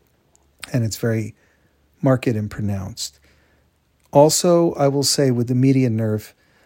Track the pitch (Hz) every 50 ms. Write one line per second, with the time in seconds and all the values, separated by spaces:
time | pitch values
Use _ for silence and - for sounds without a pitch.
0 | _ _ _ _ _ _ _ _ _ _ _ _ - - - 123 117 104 - -
1 | 120 117 110 113 107 107 - _ _ _ _ _ _ _ _ _ _ _ _ _
2 | 143 135 131 123 - 135 110 107 104 107 - - 107 101 101 95 95 95 - -
3 | - - - _ _ _ _ _ _ _ _ _ _ _ _ _ _ _ _ _
4 | _ _ - 143 147 156 - - - 180 170 170 170 165 - 147 143 139 135 143
5 | 135 - - - 143 131 120 120 117 123 127 123 131 135 131 131 131 117 110 113
6 | 113 107 107 104 - - _ _ _ _ _ _ _